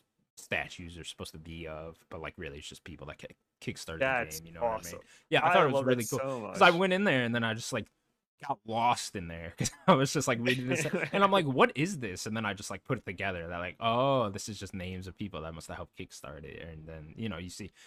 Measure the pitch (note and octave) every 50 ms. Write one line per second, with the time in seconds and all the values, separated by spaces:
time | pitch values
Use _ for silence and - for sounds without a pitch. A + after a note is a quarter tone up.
0 | _ _ _ _ _ _ _ - - - G#2 E2+ - - - - F2+ E2 E2+ E2+
1 | D#2 - - - F2+ - - E2 D#2 E2+ E2 E2 E2 D#2 D#2 D2+ D#2+ E2 D#2+ -
2 | _ - - F2 D#2 D2 - - F2 D2 C#2 D2 D2+ - D2+ - - - D#2+ C#2+
3 | C#2 D2 C#2+ - - - - _ _ _ _ _ - - G2+ - - - E2 E2
4 | C3+ C3 C3 B2 A#2 - D#2 D#2+ E2 E2 E2 E2+ A#2 A#2 A2 A2 F2 E2+ - -
5 | - - - - _ - D#3 C#3+ C#3 E3 F3+ G3 E3+ C#3+ C3 C#3 C3+ B2+ B2+ B2
6 | A#2 A2+ - - C3+ C3+ C3+ B2 G#2+ G2+ - F#3 G3 F3 F3 E3+ F#3+ F#3+ F#3 F#3
7 | G#3 G3+ D3 C3 B2 A#2 A#2 A#2+ A#2 A2+ A2 A2+ - - - A#2 G2+ - _ _
8 | _ _ _ _ _ _ _ _ C#3+ C#3+ C3+ - - A2 A2 A2+ A#2 A#2+ A#2 -
9 | - - - G#2 F2 E2+ E2 E2 E2 E2 - - B2+ - - - - - F#3 C3
10 | C3+ C#3+ - D3+ B2+ - B2+ A#2 A#2 B2 B2+ B2+ B2 B2 C3 - D3+ D3 - F3
11 | D#3 D3 - G3 G3+ F#3+ G3 G3 E3+ C#3 C3 D3 A3 B3 - B2 D3+ F#3+ G#3 C#3+
12 | A#2+ G2+ F#2 F2+ - A2+ G#2+ A2+ A2 G#2 G2 F#2 G2+ - G2+ F#2+ - - C3+ G#2+
13 | - - F#2+ E2+ G2 G2 F#2 F2 E2 E2+ F2 F2 F2 F2+ E2 - - A2+ A#2+ A#2+
14 | C3 C#3 C#3 C3 A#2 G#2 G2 G2+ - - G#2+ - G2+ F#2 - F#2+ F2+ F#2 F#2 F#2
15 | F#2 F#2 E2+ - G#2+ G2 - D#2+ D#2 D#2+ E2 D#2+ D2+ - F2+ - F2 - _ -
16 | F#2 - - - - C#2 D2 D2 D#2 C#2 - - - E2+ D#2+ D#2 D#2 D#2+ E2 D#2+
17 | D#2 D#2+ - - A2 A2 F2+ D#2+ F2+ F2+ - - G#2+ F2+ - - -